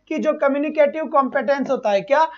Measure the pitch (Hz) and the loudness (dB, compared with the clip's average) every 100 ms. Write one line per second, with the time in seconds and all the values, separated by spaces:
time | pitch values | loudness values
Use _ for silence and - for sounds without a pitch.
0 | _ 311 302 302 277 285 302 302 285 311 | _ -4 -2 0 0 0 -2 2 0 0
1 | 311 302 254 277 262 277 262 254 220 202 | -2 0 0 -2 0 -2 0 -2 0 0
2 | - 277 320 | 2 2 2